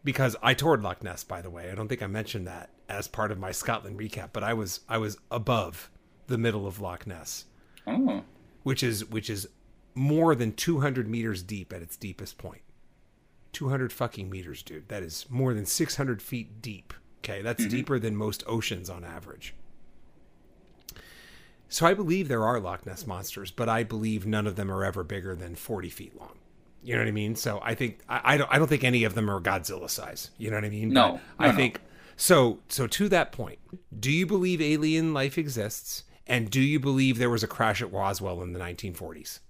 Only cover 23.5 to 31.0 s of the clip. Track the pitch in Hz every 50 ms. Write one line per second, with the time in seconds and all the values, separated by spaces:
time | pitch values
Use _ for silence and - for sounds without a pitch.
23.5 | - - 120 113 113 113 117 101 113 110 110 113 110 113 95 107 107 107 104 107
24.5 | 92 101 101 95 95 95 95 98 - 98 87 80 104 98 87 95 92 87 92 85
25.5 | 85 - - - 117 95 92 85 - - - - - - - - - - _ -
26.5 | - - - - - - - 120 120 117 113 110 104 107 104 104 113 107 - 120
27.5 | 104 101 - 117 113 - 135 117 98 - - - 117 127 - 123 139 - 139 -
28.5 | - 147 160 135 156 139 131 127 123 120 113 107 95 113 107 104 101 95 85 98
29.5 | 98 95 85 - 95 - - - - - - - - - - - - - 113 107
30.5 | 110 107 104 107 104 104 110 117 135 131